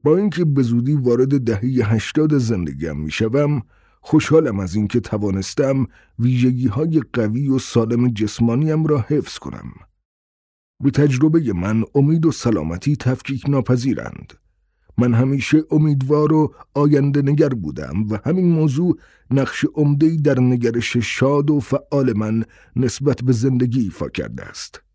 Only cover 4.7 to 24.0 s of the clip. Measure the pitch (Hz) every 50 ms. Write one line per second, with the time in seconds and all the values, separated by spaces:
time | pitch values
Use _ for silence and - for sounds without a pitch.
4.7 | 85 107 107 98 - 120 - - - 104 104 101 95 98 95 - - - 139 135
5.7 | 135 135 127 - _ _ _ _ _ - 117 123 127 123 123 127 127 123 127 123
6.7 | 98 131 156 170 160 160 113 _ - 120 110 107 110 127 143 139 131 131 - -
7.7 | - 120 113 113 120 120 123 123 117 101 110 104 - - 120 117 117 131 156 156
8.7 | 156 156 156 151 151 135 107 - 156 143 - - - - - 69 57 - - -
9.7 | - - - _ _ _ _ _ _ _ _ _ _ _ _ _ _ _ _ _
10.7 | _ _ 127 139 - 135 147 147 131 127 147 156 160 165 156 117 95 87 90 101
11.7 | 110 113 110 - _ 139 139 147 165 165 160 160 139 - - 123 110 85 76 80
12.7 | 85 90 - 143 147 - - 127 131 - - - 135 - - 139 143 135 120 -
13.7 | 123 120 120 135 113 58 58 - - - - - - _ _ _ _ _ _ _
14.7 | _ _ _ _ - - 123 123 120 117 127 135 139 139 117 - 151 156 156 _
15.7 | 156 151 151 151 147 135 131 135 151 147 151 151 156 156 151 127 - - - _
16.7 | _ 139 143 147 147 139 139 143 135 143 139 135 147 147 160 143 135 110 87 73
17.7 | 64 69 73 64 73 101 107 104 110 101 - 139 170 185 180 175 170 156 156 151
18.7 | 127 147 180 180 - - _ _ _ _ _ _ 123 135 135 - - - - -
19.7 | - 156 151 147 147 139 160 160 165 156 143 147 135 127 127 123 127 120 120 117
20.7 | 113 120 117 - - 123 113 - - - 131 135 143 143 143 147 151 143 120 -
21.7 | 139 143 - _ 147 143 135 127 107 104 107 107 110 113 110 _ _ - _ _
22.7 | _ 127 131 120 - - 139 143 131 - 123 127 127 107 117 135 127 123 131 120
23.7 | 113 135 113 92 - -